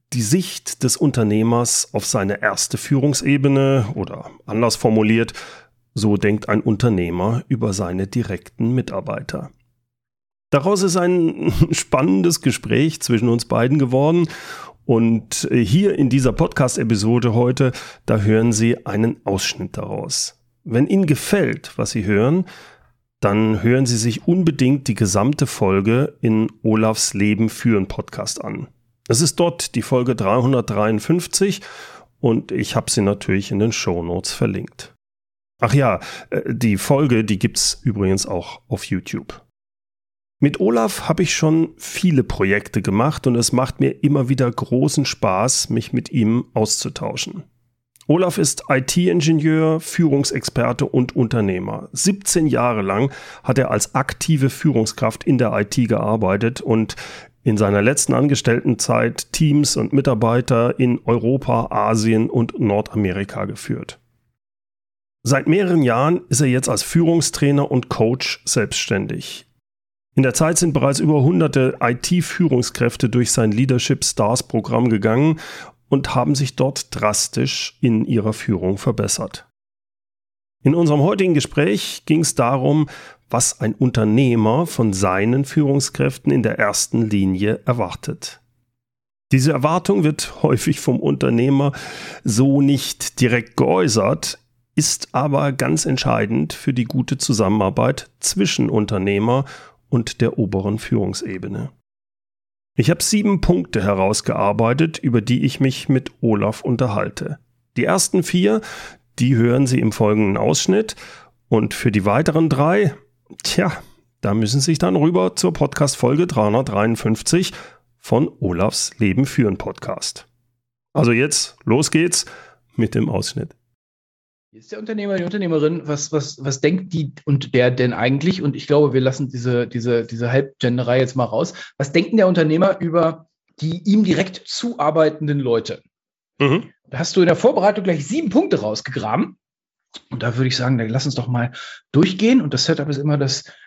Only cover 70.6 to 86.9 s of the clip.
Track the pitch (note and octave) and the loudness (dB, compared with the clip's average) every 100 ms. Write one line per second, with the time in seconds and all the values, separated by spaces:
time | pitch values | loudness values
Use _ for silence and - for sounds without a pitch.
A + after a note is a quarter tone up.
70.6 | E3+ C#3 C3+ C#3 D#3 D3+ C3+ F3+ D#3 C3+ | 2 2 2 2 2 4 4 4 2 2
71.6 | C3 - A#2+ B2 - F3+ D#3 - E3+ B2+ | 2 2 -2 -2 0 0 0 0 2 2
72.6 | A#2+ - A#2+ - A#2+ B2 A#2+ - A2 G#2 | 0 0 -2 0 0 2 0 2 2 2
73.6 | C3+ B2 - C#3+ - - G#2+ A#2+ - A2+ | 2 2 0 -2 -2 0 0 0 -2 -4
74.6 | - A#2 B2 A2 A2 A#2 D3+ D#3 - - | -2 0 2 2 2 2 2 0 -6 -18
75.6 | - _ - C#3 C3+ C3 B2 C#3 C3+ - | -20 _ -2 -2 0 -2 0 0 -2 -2
76.6 | C3 C3+ - - G#2+ G#2+ - - C3 - | -2 -2 -10 -2 -2 0 -2 -2 -4 -4
77.6 | - - B2 A2 - A2+ G#2 G#2+ - F#2+ | -8 -2 2 2 2 0 -2 -4 -2 -2
78.6 | F#2 G2+ - A2+ G#2 - A2 - - _ | -2 -2 -2 -2 -2 -4 -6 -12 -20 _
79.6 | _ _ _ _ _ _ _ _ _ _ | _ _ _ _ _ _ _ _ _ _
80.6 | C#3 E3 E3 D3 D3+ G#3 F#3 D3+ - - | 0 2 2 4 2 2 2 2 0 0
81.6 | D#3 G3+ - - - D#3+ D#3 - A#2+ C3+ | 0 0 -4 -8 0 0 0 0 0 0
82.6 | C3+ D3+ D3 - - - - A2+ - - | 2 2 0 -4 -20 -20 -4 -2 -2 -2
83.6 | A2 - B2+ A#2 A2 A2 C3+ A#2 A2 B2 | -4 0 0 2 2 4 4 4 2 2
84.6 | E3+ - A2 F#2+ G2 F#2+ G#2+ B2+ C#3 - | 0 0 0 2 0 2 2 2 0 0
85.6 | D3 C#3 - - C#3 C3 - C#3 A2 - | 2 2 0 -2 -2 -2 0 2 2 0
86.6 | G#2 G2+ - | 0 0 -2